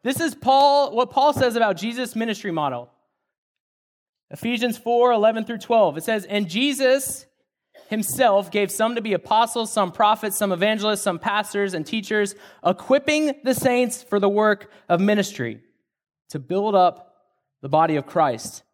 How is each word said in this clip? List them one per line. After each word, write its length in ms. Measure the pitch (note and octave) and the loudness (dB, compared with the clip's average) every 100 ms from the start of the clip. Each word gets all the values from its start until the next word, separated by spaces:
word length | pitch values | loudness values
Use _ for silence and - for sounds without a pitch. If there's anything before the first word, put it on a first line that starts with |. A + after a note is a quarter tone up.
this 160 | A3+ C4+ | -4 -2
is 160 | E4 - | -4 -2
Paul, 600 | B3+ C4+ C#4 C#4+ C#4 A3 | 2 4 6 4 2 0
what 140 | B3 | 0
Paul 240 | - C#4+ | 2 2
says 220 | C#4+ B3+ A#3 | 2 0 2
about 220 | A3 F#3 | 0 0
Jesus' 380 | A3 A#3+ A#3+ A3 | -6 -6 -6 -4
ministry 360 | A3+ G#3 G3+ | -4 -4 -4
model. 400 | E3 D3 B2 B2 _ _ _ _ _ _ _ _ _ _ _ _ _ _ | -4 -4 -4 -12 _ _ _ _ _ _ _ _ _ _ _ _ _ _
Ephesians 480 | D3+ A#3 A#3+ A#3+ A3+ | -10 -6 -4 -4 -4
four 340 | A#3 A#3+ B3 | -2 2 4
eleven 340 | A3+ A3 A3 A3 | 4 2 0 -6
through 140 | A#3 | -10
twelve. 380 | - A#3 F#3 D3 | 0 2 2 0
It 60 | |
says, 220 | G3 A3 F#3 | -4 -4 -2
"And 220 | G#3 F#3 | -4 -2
Jesus 800 | F#3+ C#4 C4+ C4 C4+ C4+ - - _ _ _ _ _ _ | -2 -2 0 2 2 -2 -12 -16 _ _ _ _ _ _
himself 600 | A3 G3+ - B3 G3 F3+ | -6 -4 0 2 2 0
gave 200 | G#3 G3 | -4 -2
some 240 | - A3+ A#3 | -2 -2 -2
to 60 | |
be 120 | A3 | -4
apostles, 580 | F3+ - A3 A3+ A#3+ A3 | -4 0 0 2 -2 -4
some 200 | A3 F#3 | -2 -2
prophets, 460 | - G#3 G#3+ G#3+ G3+ | 2 2 2 -2 -4
some 140 | G3+ | -2
evangelists, 500 | F3 G#3 A3 G#3+ G3+ | 0 0 0 -2 -2
some 180 | G3+ E3+ | -4 -4
pastors 540 | A3+ G#3 G3+ G3+ G3+ | -4 -4 -4 -4 -4
and 120 | F3+ D3+ | -4 -6
teachers, 500 | A3 G3 G#3+ G3+ G3+ - _ - | -6 -2 -2 -2 -6 -20 _ -2
equipping 760 | F#3+ - C#4 C#4 D4+ D4+ C#4 | -2 2 2 2 0 0 -2
the 100 | B3 | -2
saints 480 | B3+ C4+ B3 B3 - | 0 2 2 0 -4
for 180 | - G3+ | -4 0
the 100 | G3 | 2
work 420 | G#3 G#3+ G3+ - - - | 2 2 0 -6 -20 -2
of 100 | F3 | 2
ministry, 640 | G3 G#3 G3 - A#2 G#2+ _ _ _ _ _ _ _ | 2 2 0 -4 -8 -8 _ _ _ _ _ _ _
to 100 | D#3 | -12
build 360 | B2+ F#3 G#3 G3 | -4 -2 2 4
up 400 | F3+ - - _ _ _ _ _ | 4 2 -20 _ _ _ _ _
the 80 | C#3 | 0
body 260 | D#3 D#3+ D3+ | 2 2 0
of 100 | - | -2
Christ." 580 | E3+ D3+ A2+ - - _ | 0 0 0 -10 -16 _